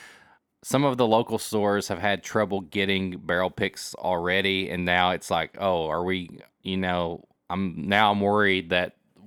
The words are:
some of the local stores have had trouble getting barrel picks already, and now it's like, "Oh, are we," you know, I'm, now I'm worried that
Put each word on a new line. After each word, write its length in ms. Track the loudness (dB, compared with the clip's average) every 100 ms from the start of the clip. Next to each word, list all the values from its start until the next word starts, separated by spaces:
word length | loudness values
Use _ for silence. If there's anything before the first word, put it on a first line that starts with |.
| -20 -20 -20 _ _ _
some 220 | -2 0
of 120 | 2 2
the 100 | 4
local 320 | 4 2 -4
stores 500 | -2 0 2 0 -2
have 100 | -2
had 240 | 0 -2
trouble 380 | -2 -2 0 -2
getting 560 | -4 -2 0 0 -2 -6
barrel 320 | -2 0 0
picks 440 | -2 -4 -4 -14 -6
already, 720 | -2 0 0 0 2 0 -2
and 140 | -2
now 260 | 2 4 2
it's 200 | 0 -2
like, 260 | -2 -2 -2
"Oh, 280 | 0 0 0
are 160 | -2
we," 260 | -2 -2 -6 -14 -20 _
you 140 | -6 -2
know, 480 | 0 0 -2 -6 -14 _ -8
I'm, 380 | -4 -4 -4 0
now 220 | 4 4
I'm 80 | 4
worried 500 | 2 2 2 2 0
that 260 | 0 0 -6 _ _